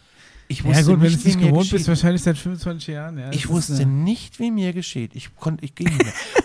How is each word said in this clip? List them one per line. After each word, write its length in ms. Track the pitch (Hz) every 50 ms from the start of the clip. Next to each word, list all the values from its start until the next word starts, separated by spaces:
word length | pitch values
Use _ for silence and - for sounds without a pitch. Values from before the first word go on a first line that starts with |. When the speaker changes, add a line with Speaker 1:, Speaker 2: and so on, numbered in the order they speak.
| _ _ _ _ - - - - - -
Speaker 1:
Ich 140 | 135 - -
Speaker 2:
Ja, 60 | -
Speaker 1:
wusste 160 | 131 156 151
Speaker 2:
gut, 160 | 165 185 156
wenn 60 | 165
Speaker 1:
nicht, 80 | 165 170
Speaker 2:
du's 80 | - -
Speaker 1:
wie 40 | 190
Speaker 2:
nicht 80 | 190 180
Speaker 1:
mir 80 | 180 147
Speaker 2:
gewohnt 80 | 143
bist, 140 | 170 190 190
Speaker 1:
geschieht. 160 | 202 196 165
Speaker 2:
wahrscheinlich 340 | 170 170 143 170 175 180 175 -
seit 140 | 175 160
fünfundzwanzig 500 | 139 - 180 185 165 - 180 170 160 - - 151
Jahren, 240 | 147 151 160 165
ja. 100 | 143 127
Das 80 | 131 139
Speaker 1:
Ich 80 | 139 127
Speaker 2:
ist 40 | -
Speaker 1:
wusste 260 | 165 175 156 - 143
Speaker 2:
eine 100 | 135 139
Speaker 1:
nicht, 540 | 135 135 143 160 190 233 - - - - -
wie 120 | 233 233
mir 220 | 226 208 190 180 170
geschieht. 420 | 185 170 - - 135 117 - -
Ich 200 | 143 - - -
konnt, 280 | - - 160 160 - 156
ich 100 | 139 -
ging 140 | - 175 175
nicht 140 | 156 135 -
mehr. 100 | 107 - - - - - 508